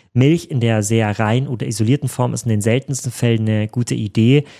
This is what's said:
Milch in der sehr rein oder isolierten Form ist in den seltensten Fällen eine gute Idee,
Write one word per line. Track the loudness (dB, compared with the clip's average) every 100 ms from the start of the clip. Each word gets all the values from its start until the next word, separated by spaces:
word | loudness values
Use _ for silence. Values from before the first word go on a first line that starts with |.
| _
Milch | 2 2 2 -2
in | -2
der | 0 0
sehr | 0 0 0 0
rein | 0 0 -2
oder | -6 -6
isolierten | -2 0 0 -2
Form | -2 -4
ist | -2
in | -2
den | 0
seltensten | 0 0 -2 -8 -8
Fällen | -2 0 2
eine | 0 -2 -2
gute | -4 -4 -4
Idee, | -2 2 4 4 2